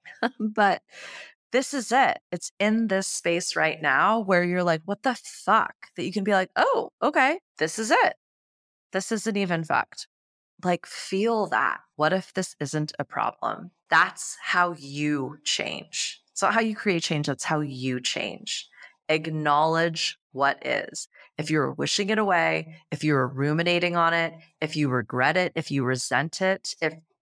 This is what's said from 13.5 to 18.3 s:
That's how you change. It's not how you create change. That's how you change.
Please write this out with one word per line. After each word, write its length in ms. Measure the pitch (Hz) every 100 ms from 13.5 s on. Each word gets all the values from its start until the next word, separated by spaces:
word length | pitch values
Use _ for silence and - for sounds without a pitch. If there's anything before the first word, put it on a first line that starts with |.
| 107 180 _ -
That's 480 | 165 185 - - -
how 340 | - 185 175 165
you 640 | 139 143 151 147 131 151
change. 760 | - - - 76 - - - - _
It's 100 | -
not 120 | -
how 60 | 220
you 140 | 226
create 280 | 208 208 175
change. 240 | - 156 147
That's 180 | 135
how 160 | - 151
you 400 | 147 127 131 127
change. 680 | 123 - 98